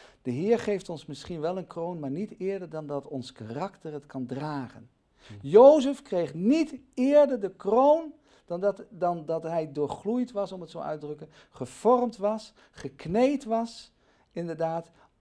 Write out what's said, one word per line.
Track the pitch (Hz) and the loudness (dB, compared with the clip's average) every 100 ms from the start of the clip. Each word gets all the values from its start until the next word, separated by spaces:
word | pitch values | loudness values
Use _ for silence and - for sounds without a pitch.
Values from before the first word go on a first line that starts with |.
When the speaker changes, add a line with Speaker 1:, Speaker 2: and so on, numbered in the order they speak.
| - _ | -20 _
Speaker 1:
De | - | -8
Heer | 123 190 226 | -4 0 0
geeft | - 202 - | 0 -4 -6
ons | 160 - | -12 -12
misschien | 143 - 170 | -14 -12 -6
wel | 151 185 | -6 -6
een | 180 | -8
kroon, | - 165 175 | -8 -8 -8
maar | 143 | -6
niet | 143 214 - | -6 -8 -8
eerder | 185 196 175 | -8 -6 -8
dan | 156 151 | -12 -8
dat | 143 139 | -8 -8
ons | 135 120 | -10 -12
karakter | - 110 120 190 - 160 | -14 -10 -8 -8 -10 -14
het | 151 - | -14 -12
kan | 135 123 | -10 -8
dragen. | 131 151 143 123 - 110 _ _ _ - | -8 -6 -8 -10 -14 -20 _ _ _ -20
Speaker 2:
Hm. | 104 139 | -14 4
Speaker 1:
Jozef | 185 269 311 262 277 | 10 10 10 4 -4
kreeg | - 185 160 | -4 -2 -2
niet | 151 190 302 311 269 - | -2 2 2 0 -4 -12
eerder | - 254 294 285 254 | -2 4 6 6 4
de | 190 - | -4 -6
kroon | 190 220 277 311 320 - _ _ _ | 2 4 6 6 2 -12 _ _ _
dan | 175 | -2
dat, | 196 196 - | -2 -2 -8
dan | 170 175 175 156 | -4 -2 -2 -4
dat | 165 | -6
hij | 160 165 160 | -2 -4 -4
doorgloeid | 139 147 - 196 240 247 | -2 -4 -4 -4 -2 -2
was, | 202 190 | -4 -6
om | 185 | -8
het | 165 | -14
zo | 165 | -10
uit | 143 156 | -8 -8
te | 147 | -10
drukken, | 151 156 - - | -12 -14 -20 -20
gevormd | - 123 - 208 247 247 220 | -12 -12 -2 4 4 2 -2
was, | 202 214 - _ _ | -4 -4 -8 _ _
gekneed | - 139 - 156 196 254 285 | -16 -14 -12 -4 2 2 2
was, | 220 226 233 - - _ _ _ _ | -2 -4 -4 -10 -20 _ _ _ _
inderdaad, | - 170 160 160 165 165 _ _ _ | -10 -8 -4 -4 -4 -8 _ _ _